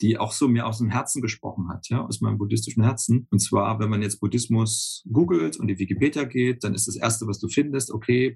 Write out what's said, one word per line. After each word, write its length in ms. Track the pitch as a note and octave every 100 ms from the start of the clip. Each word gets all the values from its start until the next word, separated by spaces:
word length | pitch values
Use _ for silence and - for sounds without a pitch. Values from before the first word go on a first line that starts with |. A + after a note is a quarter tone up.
die 180 | G#2+ A2
auch 140 | A2
so 160 | - C#3+
mir 180 | A#2 A#2
aus 120 | A2
dem 120 | A#2
Herzen 320 | G#2+ C#3 -
gesprochen 460 | A#2 - F#2+ F#2 F2
hat, 220 | F2 -
ja, 160 | B2 -
aus 160 | A2+
meinem 160 | A2 G#2+
buddhistischen 460 | G2+ A2 - -
Herzen. 440 | A2 - - A#2+ -
Und 80 | -
zwar, 400 | - G#2 G#2 G#2+
wenn 100 | G#2+
man 120 | G#2+
jetzt 200 | G#2 -
Buddhismus 840 | G#2 B2 A#2+ A2+ A2 A2 - - -
googelt 460 | A#2 F3 F3 D#3+ -
und 100 | -
die 100 | F#2+
Wikipedia 460 | F#2+ F#2+ C#3+ D3
geht, 400 | C3 B2+ B2 B2
dann 100 | -
ist 140 | - -
das 80 | G#2
Erste, 320 | A#2 A2 A2
was 120 | G2
du 100 | -
findest, 420 | - D3 C#3 B2+
okay, 380 | A2 - B2 B2+